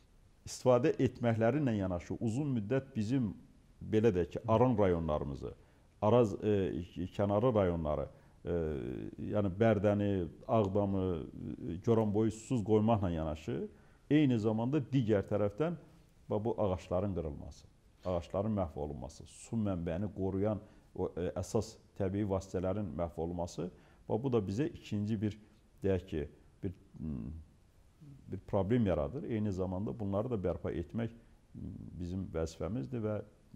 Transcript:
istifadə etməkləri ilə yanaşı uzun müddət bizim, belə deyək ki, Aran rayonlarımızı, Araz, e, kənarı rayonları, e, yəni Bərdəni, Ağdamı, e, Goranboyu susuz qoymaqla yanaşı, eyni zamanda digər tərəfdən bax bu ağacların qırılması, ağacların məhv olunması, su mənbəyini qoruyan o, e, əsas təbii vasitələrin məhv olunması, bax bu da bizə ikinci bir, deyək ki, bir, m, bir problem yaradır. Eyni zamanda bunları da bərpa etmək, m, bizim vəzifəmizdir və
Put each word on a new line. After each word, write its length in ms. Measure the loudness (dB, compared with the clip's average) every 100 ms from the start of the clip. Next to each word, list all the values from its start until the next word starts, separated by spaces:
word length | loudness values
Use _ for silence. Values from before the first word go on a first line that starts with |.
| _ -20 -20 _ -16
istifadə 480 | 0 4 6 6 4
etməkləri 560 | 0 2 0 4 4 4
ilə 140 | 2 0
yanaşı 400 | 0 -2 -4 -2
uzun 340 | -2 0 0 -2
müddət 380 | 0 -2 -2 -4
bizim, 380 | 0 0 0 -4 -16 -20 -20 -14
belə 320 | 0 4 4 4
deyək 140 | 0
ki, 120 | -2 2
Aran 300 | 4 6 6
rayonlarımızı, 720 | 4 4 2 -2 -2 -6 -10 -14 -20 _ _ 0
Araz, 320 | 4 6 4
e, 200 | 2 0 2 0 -2 -8 -6 -6 -2
kənarı 340 | 2 4 4 4
rayonları, 500 | 4 2 0 -2 -4 -10 -20 -12 -4
e, 100 | -2 -2 -4 -6 -6 -8 -8 -4
yəni 180 | 0 0 4
Bərdəni, 520 | 4 6 4 2 2 0 -2 -6 0
Ağdamı, 560 | 2 4 2 2 0 0 -2 -6 -10 -10 -8 -8
e, 80 | -4 2
Goranboyu 460 | 4 4 2 2
susuz 320 | -2 -4 -2
qoymaqla 460 | 4 4 6 4 2
yanaşı, 460 | 0 -2 -4 -6 -6 -6 -12 -20 -16 2
eyni 300 | 4 6 4
zamanda 400 | 2 0 0 0
digər 460 | 0 0 4 2 2
tərəfdən 480 | 0 0 0 -2 -4 -12 -20 -20 _ -4
bax 140 | -2
bu 100 | 0 0
ağacların 540 | 0 0 -2 -2 0 -2
qırılması, 520 | -4 -8 -14 -16 -20 _ _ _ -4
ağacların 500 | -4 -2 -2 0 0
məhv 240 | -2 -4
olunması, 460 | -8 -6 -12 -14 -20
su 300 | -18 -6 -2
mənbəyini 540 | -2 -2 -2 -2 -4 -2
qoruyan 460 | -2 0 0 0 -6 -20 -16 -6
o, 140 | -4 -2
e, 120 | -4 -4
əsas 400 | -2 -2 -2 -10 _ -4
təbii 260 | -2 -2 0
vasitələrin 580 | -2 -2 -4 -2 -2 -4 -4
məhv 220 | -4 -4
olunması, 520 | -6 -4 -6 -6 -8 -10 -20 -20 -4
bax 160 | -2
bu 80 | 2
da 80 | 0
bizə 300 | 0 -2 -2
ikinci 500 | -4 -6 -4 -2 0
bir, 180 | -2 -4 -18 -20 _ -4
deyək 240 | 0 0 0
ki, 200 | -6 -6 -10 -20 -8
bir, 100 | -8 -8 -18 -10
m, 320 | -6 -6 -6 -10 -16 _ _ _ -20 _ -20 -20 -12
bir 120 | -12
problem 460 | -2 0 2 2 4
yaradır. 380 | 2 0 -4
Eyni 280 | -4 -2 -2
zamanda 480 | -2 -2 -2 -4 -4
bunları 300 | -2 -2 -2
da 60 | -2
bərpa 360 | -2 -2 -4
etmək, 400 | -4 -4 -4 -6 -8 -20 -20 _
m, 180 | -14 -12 -12 -12 -10
bizim 280 | -6 -6 -4
vəzifəmizdir 720 | -4 -4 -4 -6 -6 -6 -4
və 180 | -4 -4 -8 -18 -20